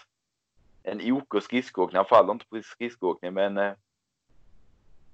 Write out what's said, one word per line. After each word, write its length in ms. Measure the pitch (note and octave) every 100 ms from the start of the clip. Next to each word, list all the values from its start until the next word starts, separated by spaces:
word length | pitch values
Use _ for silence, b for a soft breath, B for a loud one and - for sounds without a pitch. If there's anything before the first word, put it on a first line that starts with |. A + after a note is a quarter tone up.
| - _ _ _ _ _ _ _
En 300 | F#2+ G#2 A2+
OK 300 | C3+ - G#2
skridskoåkning, 540 | - B2 B2+ - F2 F#2
han 80 |
faller 280 | G2 A2+ F#2
inte 140 | A2+ -
på 160 | A2+
skridskoåkning, 720 | - - A#2+ - F2+ E2+ F2+
men, 240 | F#2+ G2+ G2+
eh, 140 | G2+ G2+ _ _ _ _ _ - - - - _ _ - -